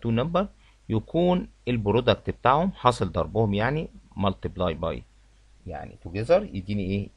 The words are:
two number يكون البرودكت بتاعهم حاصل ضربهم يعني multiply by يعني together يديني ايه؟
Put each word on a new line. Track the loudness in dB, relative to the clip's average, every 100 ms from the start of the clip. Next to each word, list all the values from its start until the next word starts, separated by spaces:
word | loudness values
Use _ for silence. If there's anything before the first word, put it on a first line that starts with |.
| 0
two |
number | 0 2 0 -2 -8 -20 _ -4
يكون | -4 0 2 2 2 -2 -8 -4
البرودكت | 0 2 2 4 2 -2
بتاعهم | 0 2 2 2
حاصل | 0 2 2 0
ضربهم | -2 -2 0 0
يعني | 0 0 -2 -6 -14 -14 -4
multiply | -2 -2 -6 -4 -2 -2
by | -4 -6 -12 _ _ _ _ -20 -14
يعني | -14 -14 -16 -8
together | -2 4
يديني | 4 2 -8 -4 -4 -2
ايه؟ | -2 -4